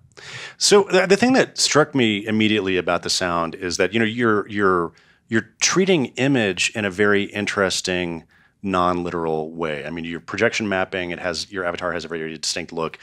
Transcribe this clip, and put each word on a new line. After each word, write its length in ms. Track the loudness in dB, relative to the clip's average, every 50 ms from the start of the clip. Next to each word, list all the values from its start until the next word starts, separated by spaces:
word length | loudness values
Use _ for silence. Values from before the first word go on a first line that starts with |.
| _ _ _ -20 -18 -16 -14 -14 -14 -14 -6
So 260 | -2 2 6 6 6 6 6
the, 140 | 4 2 4
the 100 | 4 4
thing 160 | 4 4 4
that 260 | 4 4 2 2 0
struck 380 | -2 0 2 4 4 4 4 2
me 300 | 2 2 2 2 0 0
immediately 500 | 0 2 2 4 4 4 2 2 0 0
about 280 | 0 0 0 -2 -2 -2
the 60 | -2
sound 460 | -2 -2 0 0 0 0 -2 -2 -6
is 220 | -6 -6 -4 -2
that, 160 | 0 0 0 0
you 60 | 0
know, 60 | 0
you're, 400 | 0 0 0 0 2 2 0 -2 -4
you're, 420 | -2 0 2 2 2 2 0 -2 -6 _ _ _ _ _ _ -2
you're 200 | -2 -2 -2 -4 _ -4
treating 460 | -2 0 2 2 4 4 2 2 0 -2 -2
image 560 | 0 0 2 2 2 2 0 0 -2 -2 -4 -2
in 80 | -4 -4
a 80 | -2
very 320 | 0 2 2 4 4 2 0
interesting, 1040 | -2 -4 -6 -4 -2 0 0 0 0 0 -2 -2 -2 -2 -2 -2 -4 -6 -8 -12 _ _ _ _ _ _ _ -6
non-literal 880 | -2 0 2 2 2 0 0 -2 -4 -4 -4 -2 -2 -2 -2 -4 -6
way. 340 | -8 -6 -6 -6 -6 -6 -8
I 60 | -8
mean, 120 | -10 -8 -8
your 160 | -8 -10 -10
projection 480 | -10 -8 -2 0 0 2 2 0 -2
mapping, 440 | -2 -2 -2 -2 -2 -4 -6 -6 -6
it 80 | -6 -6
has, 300 | -6 -6 -6 -6 -8 -8
your 120 | -8 -6 -4
avatar 300 | -4 -4 -4 -4 -6 -6
has 100 | -6 -8
a 40 |
very 280 | -8 -8 -8 -8 -8 -10
distinct 360 | -10 -10 -10 -8 -8 -10 -8 -6
look. 240 | -6 -6 -6 -6 -12